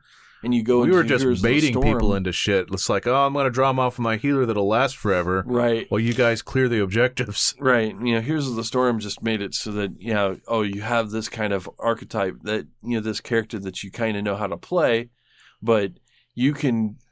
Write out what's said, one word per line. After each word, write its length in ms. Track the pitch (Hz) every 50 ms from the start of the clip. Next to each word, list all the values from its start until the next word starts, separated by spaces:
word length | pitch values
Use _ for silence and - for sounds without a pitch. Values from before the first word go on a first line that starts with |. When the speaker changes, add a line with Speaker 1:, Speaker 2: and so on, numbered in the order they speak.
| _ _ _ - - - _ -
Speaker 1:
And 120 | - 120 123
you 80 | 117
go 160 | 110 120 123 120
Speaker 2:
We 60 | 123
Speaker 1:
into 120 | 160 185
Speaker 2:
were 80 | 180 151
just 180 | 120 135 123
Speaker 1:
Heroes 160 | 135 127 123 90
of 40 |
the 60 | 101 117
Speaker 2:
baiting 240 | 135 151 156 139 120
Speaker 1:
Storm. 100 | 127 -
Speaker 2:
people 280 | 110 - 117 - - 101
into 180 | 98 92 92
shit. 360 | 87 - - 107 101 95 90 -
It's 160 | 95 90 - -
like, 180 | 107 98 -
"Oh, 200 | 120 127 139 139
I'm 80 | 139 139
gonna 160 | 143 135 131
draw 180 | 113 131 131 135
'em 100 | 127 131
off 160 | 127 123 -
of 60 | -
my 160 | 117 113 113
healer 300 | 107 139 143 143 135 127
that'll 200 | 113 107 101 98 98
last 280 | 107 120 135 143 139
forever." 480 | - - 104 95 90 85 90 92 95 92
Speaker 1:
Right. 380 | 120 123 120 120 117 117 113 - -
Speaker 2:
While 100 | 120 110
you 140 | 113 117 117
guys 260 | 127 120 117 117 110
clear 280 | - - - 131 131 120
the 140 | 117 107
objectives. 720 | 101 95 98 117 123 127 - - 123 - 95 - - - - -
Speaker 1:
Right. 360 | 143 131 123 117 110 110 95 95
You 140 | 120 120 117
know, 60 | 113
Heroes 260 | 113 135 160 151 139 131
of 80 | 117
the 80 | 113 110
Storm 360 | - - 127 127 123 117 110
just 220 | 104 101 - -
made 200 | 110 113 110 101
it 120 | 101 92 -
so 160 | - - 110
that, 280 | 104 104 101 98 87 -
you 140 | 90 117 110
know, 240 | 104 101 95 95 - - -
oh, 140 | 117 110
you 180 | 107 101 101 101
have 300 | 104 117 120 117 113 104
this 180 | 104 110 107 -
kind 240 | - 113 107 104
of 160 | 101 95 90 95 - -
archetype 580 | - 117 113 - - - - 107 98 95 - - -
that, 220 | 104 107 104 80 - _ _
you 120 | - 120 120
know, 40 | 110
this 200 | 104 110 104 -
character 380 | - - 120 113 107 - - 101
that 240 | 98 95 92 -
you 80 | - 95
kinda 320 | - - - 113 104 101
know 140 | 104 104 98
how 100 | 101 107
to 100 | 95 98
play, 540 | 90 - - 180 175 156 127 117 113 120 120 _ _ _ _ _ _ - - _ -
but 320 | - 117 113 107 101 95 87 _ _ _ _ _ _ _ -
you 200 | 120 127 147 143
can 420 | - 151 131 117 113 110 104 104 - _ _